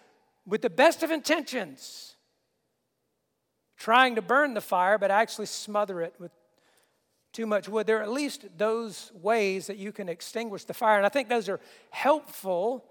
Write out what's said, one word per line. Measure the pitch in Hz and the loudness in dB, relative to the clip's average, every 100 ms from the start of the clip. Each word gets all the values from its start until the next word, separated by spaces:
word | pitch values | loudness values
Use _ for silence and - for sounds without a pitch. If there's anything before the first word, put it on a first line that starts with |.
| _ _ _ _ - | _ _ _ _ -6
with | 214 | -2
the | 240 | -2
best | 160 311 - | 4 4 4
of | 311 | -2
intentions, | 320 - 330 269 254 165 131 - - - - _ _ _ _ _ _ _ _ _ _ _ _ _ _ _ - | -2 0 -2 -2 -6 -8 -12 -18 -18 -20 -20 _ _ _ _ _ _ _ _ _ _ _ _ _ _ _ -10
trying | - 240 262 226 | 2 6 6 2
to | |
burn | 185 254 294 | 2 2 2
the | 214 | -2
fire, | - 180 180 214 | -2 2 4 4
but | 196 | 4
actually | 202 226 - 208 | 2 2 -2 -10
smother | - - 208 202 180 | -10 -4 -2 -2 -4
it | 165 - | -6 -8
with | 175 _ _ _ _ _ _ _ _ _ _ | -20 _ _ _ _ _ _ _ _ _ _
too | - 226 | -8 -2
much | 208 185 | -2 0
wood. | 214 208 | -4 0
There | 220 | 0
are | |
at | 208 | 0
least | 262 285 - 202 170 | -2 -4 -6 -12 -2
those | 214 226 226 175 - | 0 0 -4 -10 -16
ways | 180 185 233 202 190 170 | -6 0 2 2 -2 -6
that | 202 | -10
you | 196 | -10
can | 202 185 | -8 -8
extinguish | 165 - 220 226 196 | -8 -8 -8 -8 -8
the | - | -10
fire. | 156 220 208 | -2 4 4
And | 196 | 4
I | |
think | 277 220 | 2 0
those | 240 196 | 0 -2
are | 185 - - _ | -6 -8 -20 _
helpful, | - 269 302 - - 190 175 214 254 - | -2 2 2 0 -12 -4 -2 -2 -4 -10